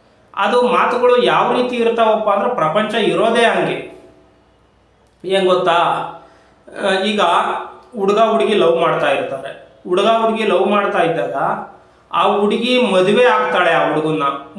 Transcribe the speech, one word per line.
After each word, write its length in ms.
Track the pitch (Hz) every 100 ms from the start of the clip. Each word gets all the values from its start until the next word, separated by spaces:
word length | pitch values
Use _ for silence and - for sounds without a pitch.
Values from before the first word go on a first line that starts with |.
| _ _ _ -
ಅದು 260 | 208 247
ಮಾತುಗಳು 600 | 240 180 233 240 247 247
ಯಾವ 300 | 180 160 220
ರೀತಿ 220 | 247 247 240
ಇರ್ತಾವಪ್ಪ 540 | 226 226 220 214 208
ಅಂದ್ರೆ, 260 | 202 247 175
ಪ್ರಪಂಚ 380 | 156 208 220
ಇರೋದೇ 500 | 226 180 180 220 233
ಹಂಗೆ. 520 | 226 190 - - - - - - _ _ _ _ _ _ _ _ _ _ 180
ಏನ್ 220 | 190 185
ಗೊತ್ತಾ, 260 | 180 175 170 156 - - - - - _ _ - -
ಆ, 80 | 202
ಈಗ 280 | 190 214 208 170 190 - - - - - 226
ಹುಡುಗ 200 | 196 208
ಹುಡುಗಿ 340 | 220 214 202
ಲವ್ 260 | 202 165 165
ಮಾಡ್ತಾ 320 | 165 151 147
ಇರ್ತಾರೆ. 680 | 139 127 135 139 - - - 196
ಹುಡುಗ 200 | 180 208
ಹುಡುಗಿ 360 | 226 226 220
ಲವ್ 240 | 202 180 202
ಮಾಡ್ತಾ 320 | 208 196 196
ಇದ್ದಾಗ 360 | 165 160 - 139 175 208 - - - _ -
ಆ 120 | 165
ಹುಡುಗಿ 580 | 196 208 208 - 240 254 214
ಮದುವೆ 340 | 185 185 208 247
ಆಗ್ತಾಳೆ 480 | 214 - 185 170
ಆ 160 | 165 160
ಹುಡುಗನ್ನ. 340 | 156 156 151 139 - -